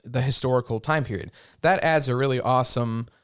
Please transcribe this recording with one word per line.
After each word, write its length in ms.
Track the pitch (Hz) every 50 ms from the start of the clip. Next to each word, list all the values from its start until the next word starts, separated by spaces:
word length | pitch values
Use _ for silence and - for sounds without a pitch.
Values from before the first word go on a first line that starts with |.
| -
the 160 | - 123 135
historical 580 | 123 135 131 - - 131 127 127 120 - 120 110
time 240 | - - 156 156 135
period. 280 | - 107 92 - - - - - - - _
That 220 | - 160 190 190 -
adds 240 | 165 160 156 143 131
a 80 | 123
really 240 | 123 135 139 131 127
awesome, 680 | - - 127 127 127 - - 127 120 117 113 113 117 117 - _